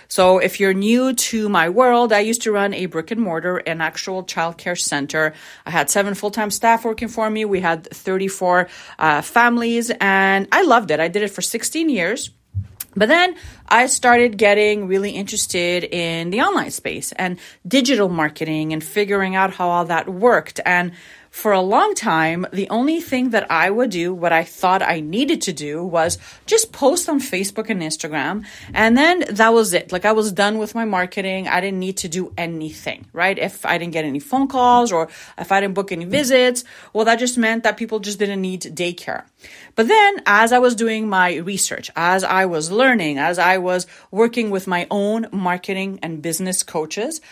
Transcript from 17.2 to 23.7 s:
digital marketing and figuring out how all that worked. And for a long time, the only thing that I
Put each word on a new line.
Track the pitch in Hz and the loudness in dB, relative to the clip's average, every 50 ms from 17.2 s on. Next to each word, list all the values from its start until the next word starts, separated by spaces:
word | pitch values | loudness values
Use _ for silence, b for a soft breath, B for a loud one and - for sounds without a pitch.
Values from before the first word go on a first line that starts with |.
| 185 180 180 - B B B B B | -6 -4 -6 -8 B B B B B
digital | 175 247 277 240 269 269 208 196 180 | 0 2 2 2 4 2 2 2 2
marketing | 175 165 151 151 - - 160 160 156 156 156 156 | 0 0 -2 -2 -2 -4 -6 -4 -4 -2 -2 -4
and | 160 156 | -4 -6
figuring | 156 - - 208 208 196 202 196 190 190 190 | -6 -4 -2 -2 0 0 0 0 0 0 0
out | 190 190 185 185 | 0 0 0 -2
how | - 180 175 | -2 -2 0
all | 175 175 170 | 0 0 0
that | 165 170 160 - 190 | 0 -2 -2 -4 -4
worked. | 185 180 220 240 214 156 156 - - - - | -2 2 2 4 4 2 0 -2 -8 -6 -2
And | 180 180 180 180 175 175 B B B B B B B | 0 0 0 0 -2 -6 B B B B B B B
for | B - - 214 | B -4 0 2
a | 196 185 | 2 2
long | 185 190 220 285 403 440 392 | 2 2 2 2 2 2 0
time, | - 220 220 160 160 160 160 170 175 185 - 180 | -2 -2 0 2 2 2 0 -2 -4 -6 -6 -6
the | 196 196 - | -6 -4 -2
only | 208 233 262 302 330 339 | -2 0 0 0 0 -2
thing | - - 269 254 254 254 | -4 -4 -2 -2 0 0
that | 220 202 - - | 0 0 0 0
I | 165 160 170 190 | 0 0 2 2